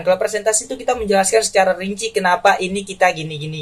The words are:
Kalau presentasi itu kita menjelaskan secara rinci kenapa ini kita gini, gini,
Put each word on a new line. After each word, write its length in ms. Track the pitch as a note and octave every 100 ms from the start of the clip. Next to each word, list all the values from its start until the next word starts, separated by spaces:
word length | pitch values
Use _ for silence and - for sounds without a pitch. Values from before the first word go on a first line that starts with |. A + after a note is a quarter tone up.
| E3+
Kalau 80 | F#3
presentasi 560 | F#3+ G#3+ G#3 A3 -
itu 80 | C4
kita 160 | - B3
menjelaskan 480 | G#3+ G3 F#3+ A3
secara 320 | G#3+ G3+ F#3+ F3+
rinci 400 | F#3+ G3+ G#3+ G3+
kenapa 400 | F#3 F3+ G3+ F#3+
ini 320 | F#3 G3 G3
kita 240 | F#3 F3+
gini, 240 | E3 D#3 D3+
gini, 240 | D#3 D#3